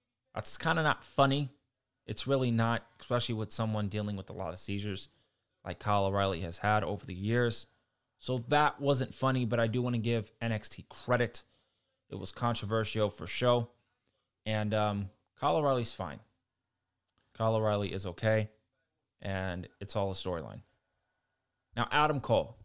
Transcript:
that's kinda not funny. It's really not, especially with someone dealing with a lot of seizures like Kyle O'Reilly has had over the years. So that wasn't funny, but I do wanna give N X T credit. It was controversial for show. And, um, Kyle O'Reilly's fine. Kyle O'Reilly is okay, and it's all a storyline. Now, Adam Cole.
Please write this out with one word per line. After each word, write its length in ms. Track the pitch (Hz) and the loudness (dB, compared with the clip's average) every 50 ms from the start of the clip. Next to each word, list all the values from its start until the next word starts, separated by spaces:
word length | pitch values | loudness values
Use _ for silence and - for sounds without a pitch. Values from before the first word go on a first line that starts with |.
| _ _ _ _ _ _ - | _ _ _ _ _ _ -10
that's 240 | - - - - - | -8 -6 -6 -6 -2
kinda 240 | - 165 170 165 | 0 0 0 2
not 200 | 156 151 - - | 2 0 0 -2
funny. 460 | - - - - 139 135 135 143 147 131 - _ _ _ _ _ _ _ _ _ _ | -6 -4 2 4 4 4 4 0 -2 -4 -8 _ _ _ _ _ _ _ _ _ _
It's 220 | - 107 - - | -8 -6 -4 0
really 240 | 131 139 135 131 123 | 0 2 2 2 2
not, 360 | 117 113 117 117 117 107 - - _ _ | 2 2 2 2 0 -2 -4 -10 _ _
especially 360 | - - 123 123 - - 117 | -4 -2 0 0 0 0 -2
with 140 | 107 110 - | -4 -4 -4
someone 380 | - - 113 110 107 107 104 98 | -2 -2 -2 0 0 -2 -2 -2
dealing 260 | 101 107 104 104 101 | -2 -4 -4 -4 -6
with 140 | 98 92 - | -6 -8 -10
a 60 | - | -10
lot 180 | 92 95 82 | -6 -6 -6
of 60 | 85 - | -6 -8
seizures 500 | - - 101 101 101 104 95 90 - - _ _ _ _ _ _ _ _ _ _ - | -6 -4 -4 -4 -4 -6 -6 -8 -10 -14 _ _ _ _ _ _ _ _ _ _ -10
like 140 | 92 87 - | -10 -10 -4
Kyle 260 | - 107 104 101 98 | 0 2 2 4 4
O'Reilly 380 | 98 98 101 98 98 92 82 | 4 2 2 2 2 0 -2
has 160 | 92 85 85 - | -4 -6 -6 -2
had 260 | - 107 107 107 - | 2 2 2 2 2
over 220 | 80 104 98 - | 0 -4 -6 -6
the 80 | - 92 | -10 -8
years. 520 | 90 98 107 117 120 123 117 110 - - - _ _ _ _ _ _ _ _ _ _ | -4 -2 0 2 2 2 2 0 -4 -8 -12 _ _ _ _ _ _ _ _ _ _
So 200 | - - 127 123 117 123 | -6 -4 -4 -4 0 2
that 300 | 147 147 151 - - - | 4 4 4 2 0 0
wasn't 360 | 139 139 143 123 127 - - | 0 2 2 2 0 -4 -4
funny, 320 | - 131 131 131 127 123 | -2 0 2 2 2 2
but 120 | 110 120 117 | 0 2 2
I 100 | 117 110 | 2 2
do 120 | 107 123 | 2 0
wanna 180 | 123 123 123 117 | 0 0 0 0
give 360 | 107 117 117 113 104 - _ _ | 0 0 0 0 -2 -6 _ _
N 100 | 117 113 | -2 -2
X 160 | 113 107 - - | -2 -2 -4 -8
T 160 | - - - _ | -12 -12 -14 _
credit. 540 | - - - - 123 120 123 - - - - _ _ _ _ _ _ _ _ _ _ _ _ _ | -18 -12 0 2 2 4 2 0 -2 -10 -12 _ _ _ _ _ _ _ _ _ _ _ _ _
It 60 | - | -12
was 140 | 101 98 - | -8 -8 -10
controversial 760 | - - 120 120 117 - - 101 113 113 110 101 - 110 107 101 | -6 -2 0 0 0 0 -2 0 0 0 0 0 0 0 0 0
for 180 | - - - | 0 -6 -8
show. 440 | 92 - - 123 123 123 123 117 - _ _ _ _ _ _ _ _ _ _ _ _ _ _ _ | -6 -4 2 4 4 4 4 2 -2 _ _ _ _ _ _ _ _ _ _ _ _ _ _ _
And, 300 | 110 110 107 107 104 104 | -2 -2 0 0 2 2
um, 360 | 107 107 107 101 101 98 98 - _ _ _ _ - | 2 2 2 0 -2 -4 -6 -10 _ _ _ _ -2
Kyle 180 | - 143 165 | 0 0 2
O'Reilly's 360 | 165 147 139 135 123 117 - | 2 2 2 2 2 0 -4
fine. 260 | - - 95 80 67 - - _ _ _ _ _ _ _ _ _ _ _ _ _ _ _ _ _ _ _ _ _ _ | -6 -8 -8 -8 -8 -12 -18 _ _ _ _ _ _ _ _ _ _ _ _ _ _ _ _ _ _ _ _ _ _
Kyle 220 | - 113 113 113 | 0 2 2 4
O'Reilly 360 | 110 110 107 104 101 101 92 | 4 4 2 2 2 0 -2
is 140 | - 98 95 | -4 -4 -6
okay, 420 | 92 87 - 117 110 110 110 107 107 - _ _ _ _ _ _ _ _ _ _ _ _ _ | -6 -6 0 2 4 4 4 2 0 -6 _ _ _ _ _ _ _ _ _ _ _ _ _
and 480 | - 98 98 95 95 95 87 92 90 - - _ | -8 -6 -4 -2 -2 -4 -4 -6 -8 -10 -12 _
it's 140 | 101 - - | -12 -6 -2
all 160 | 107 98 98 | -2 -2 -2
a 40 | 95 | -4
storyline. 480 | - - 92 90 82 71 55 50 - - _ _ _ _ _ _ _ _ _ _ _ _ _ _ _ _ _ _ _ _ _ - | -4 -4 -4 -4 -4 -6 -10 -12 -16 -18 _ _ _ _ _ _ _ _ _ _ _ _ _ _ _ _ _ _ _ _ _ -4
Now, 120 | 117 117 - | -4 -2 2
Adam 320 | - 147 151 151 151 135 | 4 4 4 4 2 -2
Cole. 340 | - - 113 95 - - - - | 2 2 2 2 2 0 -8 -20